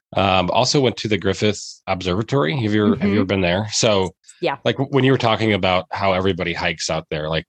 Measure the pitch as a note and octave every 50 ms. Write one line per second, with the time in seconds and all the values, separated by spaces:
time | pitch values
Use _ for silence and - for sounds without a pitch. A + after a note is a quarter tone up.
0 | _ - - F#2 F#2+ G2 F#2 F#2 F2+ F2+ - G#2+ B2 - - D3+ C3+ A#2 G#2 -
1 | - A2 G#2 F#2 E2 F#2+ F#2+ - G#2+ G#2+ G2 - - - - - - - F#2+ F2+
2 | F2+ F2+ F2 G2 A2+ - C3+ C3+ D3 D#3+ D#3+ C#3 A2+ G#2 G#2 G#2+ G#2 G#2 G2 -
3 | - G2+ G2+ G#2 G2 F#2 G2+ G2 F#2 F2 F2 F#2+ G#2+ G#2+ - - - A2+ G#2+ G2
4 | F#2 E2+ - _ _ _ - - F3 D#3 C#3 - - B2 A#2 - C#3 C3 C#3+ C3+
5 | B2+ C3 C3+ B2+ - A2+ A2 G2 A2+ A2 G#2 F#2+ F#2 F#2 F2+ F#2 F2+ - - -
6 | G2 G2 F#2 F2+ F#2 G2 F#2 E2 F2+ F2 E2+ E2 F2+ F2 E2+ D#2 - - E2 D#2+
7 | E2 - E2+ D#2 D2+ D#2 D#2+ D#2+ D#2